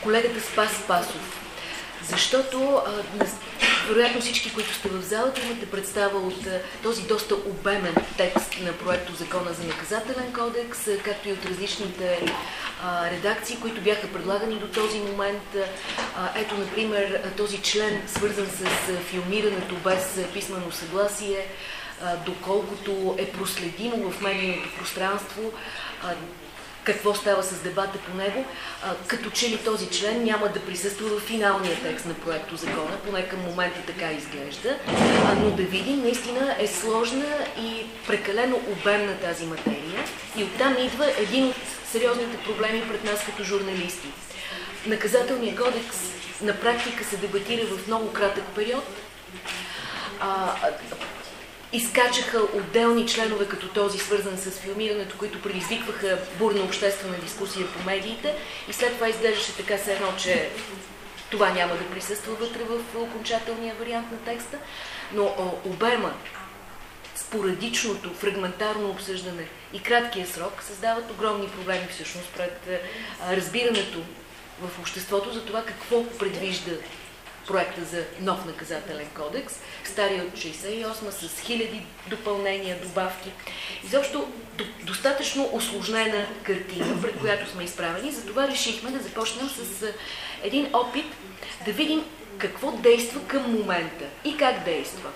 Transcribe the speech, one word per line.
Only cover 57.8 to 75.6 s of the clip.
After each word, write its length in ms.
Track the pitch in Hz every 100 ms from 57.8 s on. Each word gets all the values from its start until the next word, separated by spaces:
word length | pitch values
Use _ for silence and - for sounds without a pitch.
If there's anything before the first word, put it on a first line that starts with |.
| 180
медиите, 500 | 196 196 226 294 302 - - -
и 40 |
след 200 | - 240
това 160 | 240 226
изглеждаше 460 | 226 226 208 - -
така, 220 | 196 202
все 160 | 202
едно, 140 | 196 190 190
че 320 | 185 175 156 - - - - - - - -
това 180 | 214 196
няма 260 | 180 175 170
да 140 | 180
присъства 440 | 185 - 208 220
вътре 300 | 220 233 226
в 320 | 226 233 233 226
окончателния 800 | 233 233 220 226 226 226 233 220
вариант 360 | 233 233 233
на 60 | 226
текста, 400 | 233 233 - 285 - - - - -
но, 100 | 202
о, 280 | 202 202 185 165 196
обема, 480 | 170 226 240 185 143 - - - - - - - - - -
спорадичното, 960 | - 220 190 180 226 233 233 190 180
фрагментарно 760 | 175 202 196 185 180 214 214 202
обсъждане 580 | 185 - 185 180 170 160 - -
и 60 | 202
краткия 480 | 190 240 240 196 180
срок 360 | - 180 - -
създават 440 | 202 226 226 233
огромни 360 | 202 214 202 196
проблеми 400 | 190 185 185 180
всъщност 380 | - 156 175 175
пред, 380 | - 180 175 180 180 180 226 - -
а, 140 | 180 190
разбирането 640 | 175 240 240 214 196 170 165 - - - - -
в 180 | 175 175
обществото 540 | 170 190 185 202 202
за 120 | 226 220
това 180 | 214